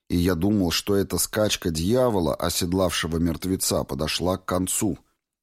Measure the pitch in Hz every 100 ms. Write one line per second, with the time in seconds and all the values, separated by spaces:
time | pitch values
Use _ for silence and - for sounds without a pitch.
0 | - 87 87 85 98 104 87 - - 98
1 | 92 90 - - 107 - 90 78 87 123
2 | 127 101 80 - 87 - 90 92 90 -
3 | 85 82 85 78 90 92 - 92 - 69
4 | 78 - 85 95 - 90 92 - 110 76
5 | _ _ _ _